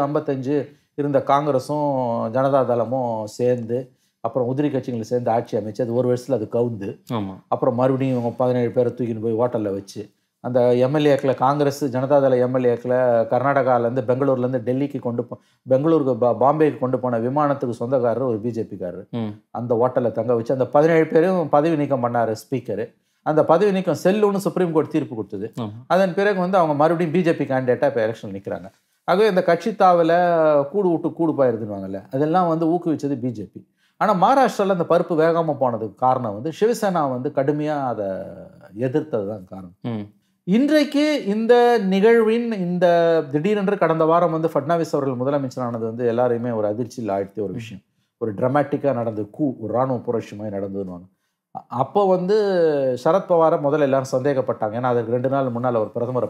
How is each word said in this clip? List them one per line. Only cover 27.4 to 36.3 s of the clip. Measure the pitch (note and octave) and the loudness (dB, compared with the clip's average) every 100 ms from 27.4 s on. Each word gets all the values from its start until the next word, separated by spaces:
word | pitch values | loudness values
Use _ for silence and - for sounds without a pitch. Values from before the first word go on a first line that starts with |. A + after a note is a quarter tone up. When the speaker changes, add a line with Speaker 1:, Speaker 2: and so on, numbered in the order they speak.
Speaker 1:
கேண்டிடேட்டா | C3 C3 B2+ A#2+ C#3+ | 0 0 0 0 0
இப்ப | A#2 A2 | 0 -2
எலெக்ஷன் | A2+ G#2+ | -4 -10
நிக்கிறாங்க. | G2 - F#2 F#2 _ _ _ | -12 -10 -10 -12 _ _ _
ஆகவே | - F3+ A3 | -2 2 2
இந்த | F#3 | 2
கட்சி | F3 E3+ A3+ | 2 0 0
தாவல, | G3 F#3+ F3 E3 E3+ F3 E3+ D#3 D3 C#3 | 4 4 6 4 4 4 4 4 4 2
கூடு | G3+ F#3 | 0 0
விட்டு | D#3+ D#3+ | 0 -2
கூடு | D#3 E3 | -2 0
பாயிருதுன்னுவாங்கல்ல, | C#3 C3 A2 G#2+ G2 F#2+ F#2+ - | 2 2 0 -4 -8 -8 -10 -6
அதெல்லாம் | C3+ D3+ F3 F3 | -2 0 2 2
வந்து | D#3+ E3 | 0 0
ஊக்குவிச்சது | E3+ E3+ C#3 C#3+ C3+ | 0 -2 -2 -4 -4
பி | B2 | -6
ஜே | G#2+ F#2+ | -6 -12
பி. | - - _ _ - | -16 -20 _ _ -4
ஆனா | G3 | 0
மகாராஷ்டிரால | F#3+ G3 C4+ B3+ B3 G3 F#3+ | 2 4 4 4 2 0 0
அந்த | E3 | 2
பருப்பு | F3 F3 | 2 2
வேகாம | D#3+ D#3+ E3 D#3+ C3+ | 2 2 2 0 0
போனதுக்கு | B2+ A2+ A2 - | 0 -2 -6 0
காரணம் | B2+ B2+ A#2 | 2 2 -2